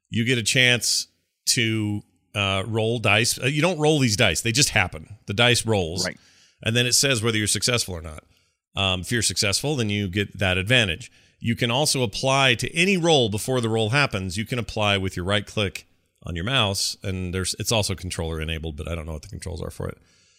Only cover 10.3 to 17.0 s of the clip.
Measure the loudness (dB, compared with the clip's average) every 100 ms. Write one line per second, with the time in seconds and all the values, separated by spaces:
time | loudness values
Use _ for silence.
10.3 | -2 0 0 2 2 2 -4 -10 _ _
11.3 | _ -4 -2 0 0 0 0 -2 -2 0
12.3 | 4 4 2 0 0 2 2 4 4 4
13.3 | 0 -2 -2 0 0 2 2 0 -2 -4
14.3 | -4 -4 -4 -4 0 2 2 0 -4 -2
15.3 | -2 -2 -2 -2 -4 -14 _ _ _ -8
16.3 | -6 -2 0 0 0 -4 -4